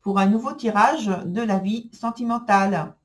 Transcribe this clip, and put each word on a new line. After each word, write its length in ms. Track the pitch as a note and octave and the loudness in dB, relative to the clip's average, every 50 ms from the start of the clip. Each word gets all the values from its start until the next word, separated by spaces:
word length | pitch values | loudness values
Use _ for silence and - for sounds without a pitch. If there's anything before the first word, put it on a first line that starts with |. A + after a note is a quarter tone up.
pour 180 | _ G3 G3 G3 | _ 0 2 4
un 60 | G3 | 4
nouveau 260 | G3 G#3+ A3+ B3+ C#4 | 4 4 2 0 -4
tirage 540 | D4 - A#3+ A3+ G#3 G3+ G#3+ C4 D#4 D#4 A3 | -8 -4 -4 0 2 4 4 4 2 0 -2
de 360 | G#3 F#3 E3 - F3 F3 A3 | -2 -2 -4 -4 -6 -4 -4
la 180 | A#3+ A3 G3 F#3+ | 0 0 0 0
vie 300 | F#3 G3 A3 A#3 A3+ - - | 0 -2 -4 -4 -6 -12 -16
sentimentale. 1000 | - - A#3 A#3 - A#3+ A#3 A#3 A#3+ A#3+ G#3+ G3+ G3 G3 G3 G3 E3 D3 - - _ | -6 -6 -6 -6 -4 -4 -4 -4 -4 0 2 2 4 4 2 0 -2 -4 -6 -12 _